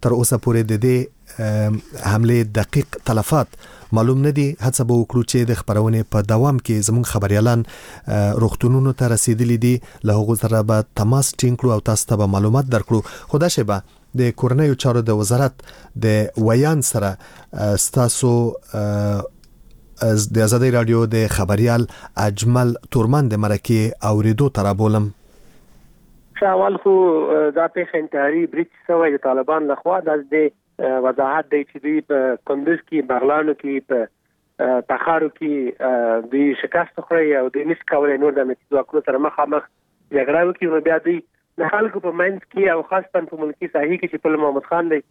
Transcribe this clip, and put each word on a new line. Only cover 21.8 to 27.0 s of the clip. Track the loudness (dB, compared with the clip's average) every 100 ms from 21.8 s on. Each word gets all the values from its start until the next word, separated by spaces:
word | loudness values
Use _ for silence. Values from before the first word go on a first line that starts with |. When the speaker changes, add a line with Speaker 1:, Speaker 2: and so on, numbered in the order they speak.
| -2 -6 -16 -4
Speaker 1:
اجمل | -2 0 0 2 2 -2 -2
تورمن | 0 2 2 2
د |
مرکې | 0 -2 -2 0 0 0 -2
اوریدو | -2 2 2 2 0
ته | 0
رابولم. | 0 2 2 2 -2 -6 _ _ -20 -20 _ -20 -20 _ _ -20 _ -4
Speaker 2:
ښه، | 0
اول | 2 0 0
خو، | 2 4